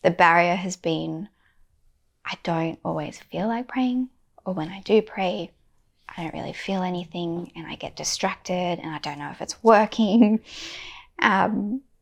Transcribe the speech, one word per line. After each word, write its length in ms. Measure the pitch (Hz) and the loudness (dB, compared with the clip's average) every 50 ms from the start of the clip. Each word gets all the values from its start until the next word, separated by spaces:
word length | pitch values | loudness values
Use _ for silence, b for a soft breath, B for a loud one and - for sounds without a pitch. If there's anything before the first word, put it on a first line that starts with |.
the 80 | - 185 | 2 2
barrier 460 | 175 180 180 170 165 175 175 175 175 | 4 6 6 6 6 6 4 4 2
has 200 | 175 180 185 185 | 0 -2 -6 -8
been, 520 | - - 165 160 156 160 165 160 160 196 - _ _ _ _ _ _ - _ _ _ _ _ _ _ _ _ _ _ _ | -6 -4 -4 -2 -2 -4 -6 -6 -8 -10 -12 _ _ _ _ _ _ -20 _ _ _ _ _ _ _ _ _ _ _ _
I 140 | - 196 - | -12 -12 -8
don't 360 | _ 180 170 165 165 165 160 - _ | _ -2 -2 0 -2 -4 -4 -6 _
always 340 | 180 160 156 151 - - - | -6 -6 -4 -6 -8 -12 -16
feel 280 | - _ - 165 190 | -18 _ -6 -4 -2
like 220 | 220 233 233 254 - | -2 -2 -4 -6 -6
praying, 400 | - 262 254 254 247 254 254 254 _ _ _ _ _ - _ | -2 0 0 0 0 0 -2 -4 _ _ _ _ _ -12 _
or 100 | 185 185 | -6 -4
when 160 | 175 156 170 | -4 -6 -6
I 100 | 190 196 | -8 -12
do 220 | - - 208 220 | 0 4 4 4
pray, 480 | 214 214 - - 190 180 196 208 170 - _ _ _ _ _ _ _ _ _ _ _ - | 4 2 -6 -4 -2 -2 -2 -4 -6 -10 _ _ _ _ _ _ _ _ _ _ _ -18
I 140 | - - | -12 -10
don't 120 | 170 156 - | -10 -8 -8
really 200 | - - 143 - | -8 -10 -10 -10
feel 280 | - - - 196 190 | -10 -6 -4 -2 -2
anything, 680 | 185 180 180 175 175 165 - 175 175 170 165 175 175 - _ | -2 -2 -4 -6 -8 -8 -8 -6 -4 -4 -4 -6 -8 -10 _
and 120 | 165 160 | -14 -12
I 100 | 165 165 | -12 -12
get 200 | - - - - | -10 -12 -14 -12
distracted, 840 | - 156 - - - - 190 190 - _ - 180 180 180 175 170 - | -8 -6 -6 -4 -2 -2 -2 -4 -4 _ -4 -4 -2 -2 -2 -4 -4
and 100 | - 160 | -6 -10
I 80 | 156 147 | -10 -8
don't 200 | - 151 147 143 | -8 -10 -10 -8
know 120 | 143 147 | -10 -12
if 120 | - - | -10 -10
it's 200 | - - - - | -10 -10 -10 2
working. 800 | - 226 226 208 220 208 - - 226 202 190 233 208 208 220 220 B | 6 8 8 8 6 4 2 0 2 4 6 6 8 6 6 2 B
<laughs> 60 | B B B B B B B B B B B B B _ - | B B B B B B B B B B B B B _ 2
Um, 600 | - 233 196 196 185 214 214 202 202 208 226 269 _ _ _ _ | 2 4 4 4 2 2 0 -2 -2 -4 -6 -6 _ _ _ _